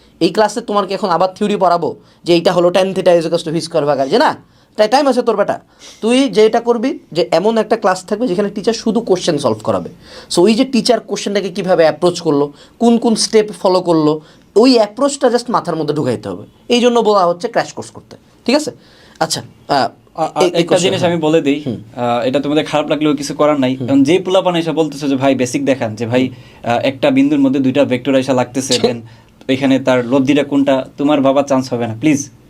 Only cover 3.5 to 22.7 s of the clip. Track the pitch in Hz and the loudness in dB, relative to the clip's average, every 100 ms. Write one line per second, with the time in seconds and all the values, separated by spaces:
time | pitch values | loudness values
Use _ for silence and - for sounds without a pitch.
3.5 | 165 - 160 147 135 135 214 285 113 - | -6 -4 -2 0 0 0 0 0 -2 -10
4.5 | _ _ - 214 262 277 247 233 202 196 | _ _ -2 2 2 2 0 0 0 -2
5.5 | - _ _ - - 220 254 269 190 220 | -4 _ _ -20 -6 0 2 2 4 2
6.5 | 226 233 233 262 - - 156 165 165 208 | 2 0 -2 -2 -6 -6 -4 0 0 0
7.5 | 220 208 170 202 185 - 208 247 180 202 | 0 0 0 0 -2 -4 -4 -2 -2 -4
8.5 | 208 208 220 226 214 233 180 - 151 127 | -4 -4 -2 -2 -2 0 -2 -2 -2 -2
9.5 | 113 - 92 85 - - - - - 196 | -2 -2 -4 -6 -14 -20 -20 -6 2 2
10.5 | 220 262 226 190 226 - 202 247 202 185 | 2 0 0 0 0 -2 -8 -4 -4 -4
11.5 | 185 185 170 160 147 180 175 165 143 143 | -6 0 2 2 2 -2 -2 -2 0 -2
12.5 | - - - 233 233 240 214 - 220 214 | -6 -20 -2 2 2 2 -2 0 0 0
13.5 | - 196 185 180 160 151 156 - - _ | -2 0 0 2 2 2 0 -6 -20 _
14.5 | 202 254 233 208 233 277 - 254 233 240 | 4 6 6 2 0 -2 0 0 0 -2
15.5 | 196 - 160 147 147 123 104 101 92 110 | -4 -2 -4 -4 -2 -2 -4 -6 -12 -14
16.5 | _ - 240 240 233 214 202 175 175 226 | _ -2 2 2 2 2 2 2 0 -4
17.5 | 185 - - - - - - _ _ - | -4 -4 -6 -16 -18 -20 -20 _ _ -2
18.5 | 285 302 - - - - - 160 139 - | 0 -2 -10 -18 -20 -14 -6 -4 -6 -10
19.5 | - - 143 113 - _ - 156 - 185 | -12 -2 0 0 -4 _ -6 -4 0 0
20.5 | 175 170 190 185 190 175 170 156 160 139 | 0 2 2 2 0 0 0 2 2 2
21.5 | 147 147 98 - 123 120 120 123 131 143 | -2 -4 -8 -10 -6 -2 -2 0 -2 -2
22.5 | 151 147 | -2 0